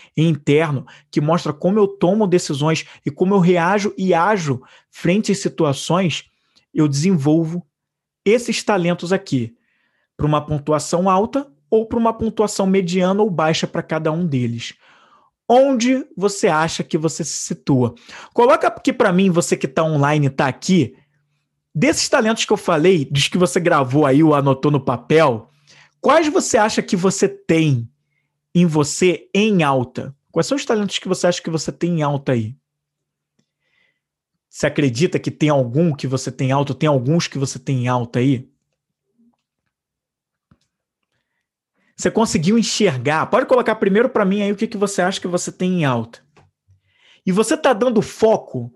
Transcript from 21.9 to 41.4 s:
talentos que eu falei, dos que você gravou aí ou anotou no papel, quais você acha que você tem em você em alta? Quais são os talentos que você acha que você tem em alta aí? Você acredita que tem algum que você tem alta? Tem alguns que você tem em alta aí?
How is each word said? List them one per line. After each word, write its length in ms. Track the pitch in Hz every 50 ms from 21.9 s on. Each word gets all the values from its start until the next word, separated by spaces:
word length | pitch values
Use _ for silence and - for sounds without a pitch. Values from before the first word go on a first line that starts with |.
| 330 - - -
talentos 360 | - 277 220 220 226 220 -
que 60 | -
eu 60 | 220
falei, 480 | 196 - - 175 151 151 185 196 160 135
dos 220 | - 147 139 -
que 100 | - -
você 220 | 185 180 175 - 185
gravou 480 | 165 170 165 151 135 123 131 151 151
aí 160 | 135 131 147 165
ou 100 | 156 147
anotou 380 | 139 - - 170 - - 151
no 120 | 147 139 143
papel, 680 | - 123 117 - - 151 160 160 143 117 107 - _ _ _ _ _ - - - _ _ _
quais 260 | - 247 277 330 330
você 300 | 302 294 359 - - -
acha 240 | 226 214 226 - 214
que 140 | 180 - -
você 340 | 180 180 190 185 - 208 196
tem 580 | 196 - _ - 165 165 160 151 131 117 117 - _ _ _ _ _ _ _ _ _ _ _ _ _
em 100 | 175 180
você 640 | 170 151 156 143 - - - 185 185 165 - - _ -
em 260 | 196 214 220 202 180
alta? 540 | 156 143 135 131 120 - - 123 123 139 - _ _ _
Quais 160 | - 165 160
são 80 | - 269
os 100 | 285 -
talentos 320 | - 240 214 208 190 -
que 100 | - -
você 200 | 185 185 - -
acha 120 | 180 175 -
que 120 | - 175
você 200 | 160 151 - -
tem 280 | 143 - 175 175 175 160
em 20 |
alta 300 | 151 143 143 139 143 -
aí? 260 | 131 117 110 107 135 - _ _ _ _ _ _ _ _ _ _ _ _ _ _ _ _ _ _ _ _ _ _ _ _ _ _ _ _ _ _ _ _ _ _ _ _ _ _
Você 160 | _ - -
acredita 540 | 147 - - 147 135 113 117 175 180 - 147
que 100 | - 147
tem 200 | - - 165 151
algum 440 | 147 139 127 117 117 151 175 170 139
que 140 | 143 -
você 240 | 127 135 127 - 135
tem 220 | 117 - 139 127 135
alta? 200 | 139 143 143 135
Tem 140 | - 160
alguns 400 | 151 147 131 120 135 160 170 -
que 100 | - -
você 220 | 139 135 131 - 135
tem 240 | - - 135 127 120
em 40 | 123
alta 300 | 127 123 117 117 - 123
aí? 300 | 127 143 135 117 - - _ _ _ _ _ _ _ _ _ _ _ _ _ 240 233 240 _ _ _ _ _ _ _ _ _ _ _ _ _ _ _ _ _ _ _ _ _ _ _ _ _ _ _ _ _ _ _ _ _ _ _ _ _ _ _ _ _ _